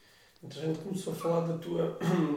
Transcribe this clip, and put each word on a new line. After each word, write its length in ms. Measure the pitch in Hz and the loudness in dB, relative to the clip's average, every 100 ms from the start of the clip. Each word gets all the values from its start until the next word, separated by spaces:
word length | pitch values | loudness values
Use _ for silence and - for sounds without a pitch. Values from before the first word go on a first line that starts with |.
| - - - - | -20 -20 -20 -20
então 200 | 131 139 | -14 -6
a 40 | 160 | -2
gente 120 | 160 | -2
começou 320 | 196 - - | -4 -4 -4
a 40 | - | -2
falar 240 | 170 170 165 | 2 2 2
da 120 | 165 | -2
tua, 400 | 175 165 - - 170 175 147 | -2 0 0 0 2 4 4